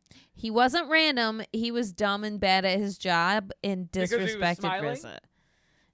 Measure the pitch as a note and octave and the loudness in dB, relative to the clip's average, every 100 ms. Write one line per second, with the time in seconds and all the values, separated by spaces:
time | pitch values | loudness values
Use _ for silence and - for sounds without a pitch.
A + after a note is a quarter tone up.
0 | _ - _ - A3+ A3 B3+ E4+ D#4 D#4+ | _ -20 _ -10 0 4 4 4 2 4
1 | D#4 B3+ A3+ A3 - A3+ A#3 A#3 G#3+ E3+ | 4 2 0 -2 -6 -4 -2 -2 -4 -2
2 | G#3 G3+ G#3+ G#3 G3 F#3+ F#3+ F#3+ G3+ F#3 | 0 0 -4 -2 2 2 2 0 -2 -4
3 | F#3+ E3+ F3 G#3 G3 - G3+ F#3+ F3 F#3 | 0 2 2 0 -2 -6 -4 -4 -4 -2
4 | F3+ A#3 F#3+ G#3+ F3 F3 F#3+ F#3+ - B3+ | 0 0 -2 0 -2 0 -2 -2 -4 -6
5 | A2 - _ _ _ _ _ _ _ | -10 -16 _ _ _ _ _ _ _